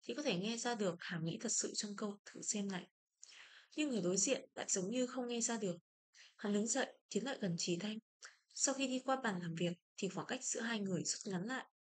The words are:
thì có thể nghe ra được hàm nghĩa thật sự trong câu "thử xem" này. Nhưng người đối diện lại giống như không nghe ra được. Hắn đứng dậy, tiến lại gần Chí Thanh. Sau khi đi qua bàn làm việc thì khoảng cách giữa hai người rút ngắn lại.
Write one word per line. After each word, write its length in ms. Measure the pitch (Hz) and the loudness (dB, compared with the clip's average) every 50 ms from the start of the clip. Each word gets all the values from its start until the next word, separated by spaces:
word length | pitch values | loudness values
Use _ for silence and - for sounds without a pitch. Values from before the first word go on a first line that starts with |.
thì 120 | - - 240 | -6 -6 -6
có 100 | 262 302 | -2 0
thể 140 | 285 202 170 | 2 2 2
nghe 200 | 190 214 233 233 | 2 0 0 0
ra 180 | - 247 240 | 0 0 0
được 200 | 220 208 185 170 175 | 2 2 0 0 0
hàm 260 | - - 180 165 156 | -6 -6 -4 -2 -2
nghĩa 120 | 165 160 220 | -2 -2 -2
thật 100 | - 226 | -2 0
sự 220 | - - - - - | 0 0 0 -2 -2
trong 200 | - - 208 208 | -4 -4 -4 -4
câu 220 | 202 220 208 202 208 _ | -4 -4 -4 -4 -6 _
"thử 160 | - - - | -16 -14 -8
xem" 260 | - - - 214 202 196 | -4 -2 0 0 0 0
này. 200 | 190 180 - - _ _ _ _ _ _ - - - - - - - - - _ - | -2 -4 -6 -8 _ _ _ _ _ _ -20 -20 -20 -20 -20 -20 -20 -20 -20 _ 0
Nhưng 140 | - 302 294 | 0 2 2
người 120 | 254 214 | 4 2
đối 160 | 175 175 185 190 | 4 4 4 4
diện 320 | - - 262 - - - _ | 4 4 4 2 0 -8 _
lại 100 | - - - | -8 -2 0
giống 200 | - 196 180 190 | 0 0 0 0
như 180 | 226 254 254 247 | 2 2 2 2
không 200 | 247 254 247 240 | 0 -4 -2 -2
nghe 140 | 240 233 | 0 0
ra 160 | 233 - 233 226 | 0 0 0 0
được. 200 | 208 190 170 170 _ _ _ _ _ _ _ - - - _ | 0 -2 -2 -4 _ _ _ _ _ _ _ -20 -20 -20 _
Hắn 180 | _ - 208 208 | _ 0 2 2
đứng 140 | 208 208 226 | 4 4 2
dậy, 300 | - 269 240 - - - _ _ | 2 2 0 0 -2 -16 _ _
tiến 160 | - 208 196 | -2 0 0
lại 120 | 262 277 - | 0 -2 0
gần 140 | - 190 170 170 | 0 0 0 0
Chí 200 | - - 175 170 | 2 0 0 0
Thanh. 180 | 180 214 214 220 _ _ _ _ - - - _ _ _ - | 0 -2 -4 -4 _ _ _ _ -20 -20 -20 _ _ _ -4
Sau 220 | - - - 269 | 2 2 2 4
khi 120 | 262 269 254 | 4 2 2
đi 120 | 254 254 - | 0 0 2
qua 160 | - 262 262 262 | 2 0 2 2
bàn 160 | 226 196 180 | 0 0 0
làm 140 | 175 170 165 | -2 -2 0
việc 180 | 165 175 170 175 - _ _ _ - | 2 2 0 0 -2 _ _ _ -4
thì 120 | - 185 | -2 -2
khoảng 180 | 180 - 151 - | -2 -2 -4 -4
cách 160 | - 262 - | -4 -4 -2
giữa 180 | - - - | -2 -2 0
hai 180 | 220 226 233 214 | 0 0 0 0
người 240 | 202 190 185 165 143 | 0 0 0 0 2
rút 300 | - - - - 214 190 | 0 -2 -2 -2 -2 -2
ngắn 140 | 180 180 226 | -2 0 0
lại. 180 | 262 262 - - _ _ | -2 -4 -6 -8 _ _